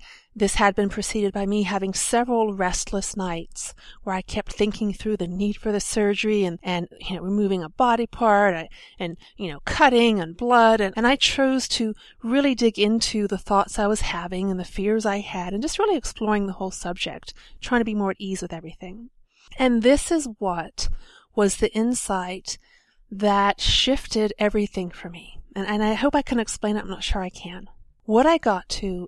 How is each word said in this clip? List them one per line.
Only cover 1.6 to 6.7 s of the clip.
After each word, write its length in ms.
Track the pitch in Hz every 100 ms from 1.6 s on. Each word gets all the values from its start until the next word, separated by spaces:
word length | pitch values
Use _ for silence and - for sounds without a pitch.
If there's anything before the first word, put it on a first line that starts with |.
having 300 | 190 196 190
several 600 | 185 - 233 240 233 220
restless 640 | 196 180 - - 202 - 202
nights 560 | 185 165 - - - - - -
where 120 | - 190
I 60 |
kept 320 | - 214 -
thinking 400 | - 214 - 208
through 240 | 190 220 214
the 100 | 208
need 300 | 180 208 208
for 160 | 220
the 80 | 208
surgery 640 | - 220 202 202 214 208 185
and, 120 | 170
and, 240 | 185